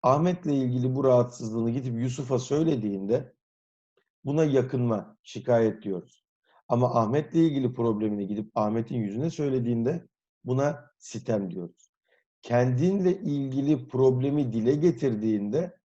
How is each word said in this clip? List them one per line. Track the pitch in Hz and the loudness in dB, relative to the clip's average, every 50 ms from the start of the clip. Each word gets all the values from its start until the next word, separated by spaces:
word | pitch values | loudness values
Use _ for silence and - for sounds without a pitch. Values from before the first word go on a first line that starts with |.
Ahmet'le | - 127 135 147 165 180 180 175 - | 4 4 2 4 2 0 0 -2 -2
ilgili | 160 143 135 131 123 123 127 123 131 127 | -2 0 0 0 0 0 0 -2 0 0
bu | 135 135 | 2 4
rahatsızlığını | 131 123 123 120 123 - - 123 110 110 117 113 117 | 4 6 4 4 2 -4 -10 -10 -6 -4 -2 -2 -2
gidip | 117 139 127 127 117 113 | -2 -4 -4 -4 -4 -4
Yusuf'a | 123 127 123 - 131 123 135 120 | -4 -4 -4 -6 -4 -4 -4 -4
söylediğinde | - - 143 151 165 165 151 120 104 104 101 95 98 98 120 143 - - _ _ _ _ _ _ _ _ _ _ _ _ _ _ _ _ _ _ _ | -2 -2 -2 0 0 0 0 -2 -2 -4 -4 -4 -2 -2 -2 -2 -2 -8 _ _ _ _ _ _ _ _ _ _ _ _ _ _ _ _ _ _ _
buna | 135 143 156 160 | -4 0 0 2
yakınma, | 151 135 135 123 131 - 139 123 120 113 101 - - - _ _ | 4 4 2 2 2 -2 -2 0 0 0 -2 -4 -10 -20 _ _
şikayet | - - 113 - - 120 117 113 110 104 - - | -14 -14 -8 0 2 2 4 4 2 0 -2 -8
diyoruz. | 104 95 87 - _ _ _ _ _ _ _ _ _ _ _ _ | -6 -6 -6 -8 _ _ _ _ _ _ _ _ _ _ _ _
Ama | - 123 120 127 123 123 120 | -2 0 2 2 2 2 2
Ahmet'le | 113 107 123 147 147 - - | 2 2 0 -2 -2 0 2
ilgili | 165 165 160 143 135 127 127 127 | 2 2 4 2 0 -2 -2 -2
problemini | 123 117 117 110 104 110 107 104 101 101 | 0 0 0 0 0 -2 -2 -2 -4 -4
gidip | 95 104 104 107 107 _ | -4 -6 -6 -6 -6 _
Ahmet'in | 117 107 107 110 113 117 120 - | -2 -2 0 0 -2 -4 -4 -4
yüzüne | 120 107 101 101 117 147 165 | -4 -4 -4 -4 -4 -4 -4
söylediğinde | - - 147 139 131 131 120 120 120 117 113 131 165 175 - _ _ _ _ _ _ _ _ | -4 -2 -2 -2 0 -2 0 -2 -2 0 0 -2 -2 -4 -8 _ _ _ _ _ _ _ _
buna | 120 127 131 139 147 143 - - _ _ | -2 0 0 0 0 -2 -6 -14 _ _
sitem | _ - - - 110 - - 113 104 98 90 | _ -20 -12 -12 -10 -4 -2 -2 -2 -2 -4
diyoruz. | 85 92 85 85 _ _ _ _ _ _ _ _ _ _ _ _ _ _ | -8 -10 -10 -12 _ _ _ _ _ _ _ _ _ _ _ _ _ _
Kendinle | - - 120 120 123 127 127 123 151 185 196 202 180 185 175 - | -6 0 2 2 4 4 2 2 2 2 2 2 2 2 0 0
ilgili | - 156 143 143 139 135 131 139 139 147 156 131 131 | -2 -4 -2 -2 -2 -2 -2 -2 0 0 0 0 -2
problemi | - - 127 131 131 127 123 127 143 143 147 139 120 110 | -4 0 4 4 4 4 4 0 0 0 0 0 0 -2
dile | 113 110 123 147 | 0 2 2 2
getirdiğinde | 147 156 175 165 - 151 135 113 104 107 113 110 104 101 104 110 156 180 175 - _ _ | 4 4 2 2 2 -2 -2 0 0 0 0 0 0 -2 -2 -2 -2 -2 -4 -8 _ _